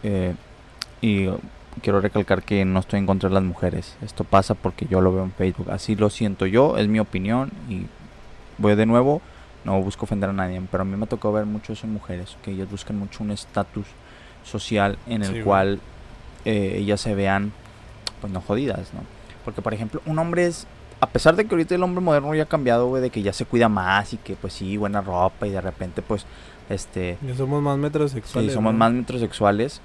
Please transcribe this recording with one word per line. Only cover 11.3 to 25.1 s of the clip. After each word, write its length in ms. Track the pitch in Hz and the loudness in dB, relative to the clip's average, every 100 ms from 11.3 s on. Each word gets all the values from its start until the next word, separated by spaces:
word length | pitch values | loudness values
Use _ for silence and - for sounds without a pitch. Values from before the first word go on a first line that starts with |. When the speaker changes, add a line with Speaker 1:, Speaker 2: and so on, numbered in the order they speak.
Speaker 1:
ver 120 | 107 104 | 0 -2
mucho 280 | 107 - | -4 -8
eso 120 | 110 110 | -10 -6
en 80 | |
mujeres, 420 | 107 - 90 95 - | -8 -6 -10 -10 -12
que 80 | - | -10
ellas 180 | 95 95 | -6 -6
buscan 260 | 101 - 104 | -8 -6 -6
mucho 260 | 98 - | -6 -6
un 80 | 104 | -6
estatus 540 | 104 - - 98 - 101 - - - - - | -6 -6 -4 -4 -6 -10 -14 -20 -20 -20 -20
social 540 | - 104 - 107 101 98 - | -10 -8 -2 2 2 0 -6
en 160 | 113 | -4
el 60 | 98 | -2
Speaker 2:
Sí, 60 | |
güey. 100 | 113 | -2
Speaker 1:
cual, 360 | 101 98 98 98 - - - - - - 107 | 4 4 4 0 -6 -18 -18 -18 -20 -8 -2
eh, 300 | 107 95 92 | 0 0 0
ellas 240 | 101 101 | 0 0
se 120 | 117 | 0
vean, 380 | 98 98 98 104 - - - - - - - | 0 2 2 0 -6 -20 -20 -20 -14 -14 -10
pues, 100 | 104 | -8
no 80 | 92 | -8
jodidas, 520 | - 123 139 98 95 | -2 -2 0 -4 -8
¿no? 80 | - - - - - | -12 -14 -18 -20 -12
Porque, 180 | - - | -10 -6
por 120 | 107 | -4
ejemplo, 280 | 107 110 156 - | -4 -6 -6 -4
un 120 | 156 | -2
hombre 300 | 165 175 175 | 0 2 0
es, 180 | 165 - - - - | 0 -12 -20 -20 -4
a 60 | - | -2
pesar 280 | 120 - 170 | 4 4 4
de 100 | 220 | 2
que 100 | 170 | 0
ahorita 200 | 160 180 | 2 0
el 80 | |
hombre 180 | 185 180 | 0 0
moderno 320 | 180 147 143 156 | 2 2 2 -2
ya 80 | |
ha 20 | 151 | 0
cambiado, 400 | 160 127 117 123 | 0 2 4 2
güey, 140 | 131 | 0
de 80 | 127 | -2
que 120 | 117 | 0
ya 120 | 101 | -2
se 100 | - 113 | -2 0
cuida 220 | 120 117 | 4 4
más 460 | 104 92 98 104 | 4 4 2 2
y 40 | 113 | -8
que, 180 | - 95 | -10 -10
pues, 180 | 98 | -10
sí, 240 | - 95 104 | -8 -6 -2
buena 240 | 104 101 | -2 -2
ropa 440 | 98 | -2